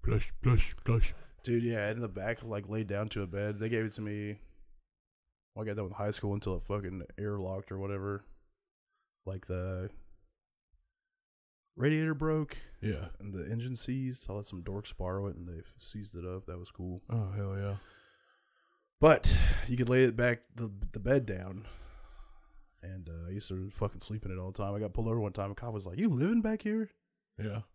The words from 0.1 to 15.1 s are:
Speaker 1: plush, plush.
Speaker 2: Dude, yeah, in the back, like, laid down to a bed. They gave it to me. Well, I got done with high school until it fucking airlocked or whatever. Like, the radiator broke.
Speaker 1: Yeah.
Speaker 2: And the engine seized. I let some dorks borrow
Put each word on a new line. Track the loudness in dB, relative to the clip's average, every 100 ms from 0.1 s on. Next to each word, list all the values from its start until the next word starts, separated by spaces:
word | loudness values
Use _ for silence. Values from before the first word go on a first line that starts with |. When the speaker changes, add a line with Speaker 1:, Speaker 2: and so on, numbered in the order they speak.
| 4 2 2
Speaker 1:
plush, | 6 8 6 4
plush. | 2 6 6 4 -10 -12
Speaker 2:
Dude, | 0 2
yeah, | 4 2 0
in | 0
the | -4
back, | -2 -4 -4
like, | -4 -6 -2
laid | -2 -2
down | -2 -2
to | -2
a | -4
bed. | -2 -2 -2
They | 0
gave | 0
it | 0
to | -4
me. | -6 -4 -6 -8 -12 -20 -20 -20 _ _ _ _ _ _ _
Well, | -8
I | -4
got | -4
done |
with | -4
high | -2 -2
school | 0 0
until | 0 0 -2
it |
fucking | -2 -4 -4 -8 -10 -6
airlocked | -4 -4 -4 -6 -6
or | -6
whatever. | -4 -4 -4 -6 -8 -20 _ _ _ _ _ _ _ _
Like, | -8 -8 -4
the | -4 -2 -4 -6 -10 -16 -20 _ _ _ _ _ _ _ _ _ _ _ _ _ _ _ 0
radiator | 2 4 2
broke. | 2 2 2 0 -6 -14 -8
Speaker 1:
Yeah. | -4 -4 -4 -8
Speaker 2:
And | -8
the | -6 -4
engine | -4 -4 -6
seized. | -4 -4 -4 -6 -8
I |
let | -8
some | -8 -10
dorks | -6 -8 -8 -6
borrow | -4